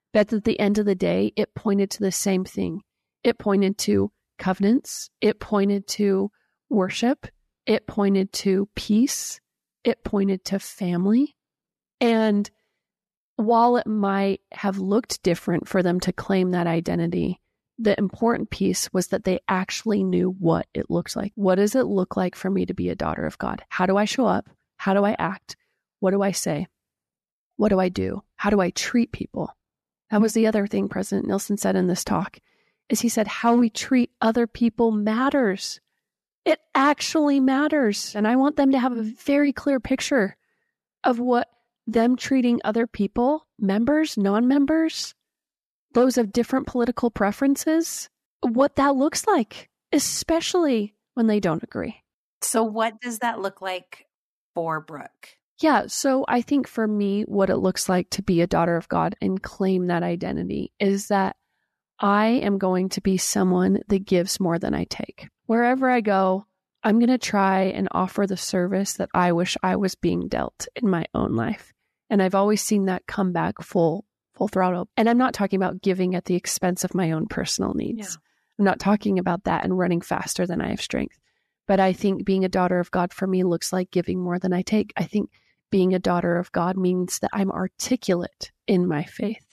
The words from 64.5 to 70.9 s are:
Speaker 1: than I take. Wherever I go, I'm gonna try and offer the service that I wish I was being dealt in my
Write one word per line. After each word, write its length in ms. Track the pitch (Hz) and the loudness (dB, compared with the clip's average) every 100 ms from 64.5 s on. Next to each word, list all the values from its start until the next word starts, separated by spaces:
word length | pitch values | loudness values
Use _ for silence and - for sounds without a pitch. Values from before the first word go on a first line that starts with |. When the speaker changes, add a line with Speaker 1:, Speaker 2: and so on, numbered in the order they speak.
| 170 | 0
Speaker 1:
than 160 | - | -2
I 100 | - | -2
take. 440 | - - - - - _ - | -4 -8 -12 -14 -20 _ -2
Wherever 440 | 226 240 262 262 | 2 2 2 2
I 100 | 247 | 2
go, 440 | 208 190 190 190 - _ _ _ | 2 2 2 0 -4 _ _ _
I'm 160 | 220 220 | 2 4
gonna 180 | 240 254 | 4 2
try 460 | - 202 190 190 | 0 0 2 2
and 240 | 190 - 190 | 0 -2 -2
offer 360 | 175 185 - 196 | -2 -2 0 -2
the 120 | 190 | -2
service 540 | - 185 180 190 196 | -2 -2 0 0 -2
that 160 | - - | -4 -2
I 200 | 185 180 | 2 2
wish 260 | 170 180 - | 2 0 -2
I 140 | 190 185 | -2 0
was 200 | 190 - | -2 -2
being 320 | 170 175 185 | -2 -2 -2
dealt 400 | - - - - - | -4 -4 -8 -14 -2
in 120 | |
my 160 | 208 | 0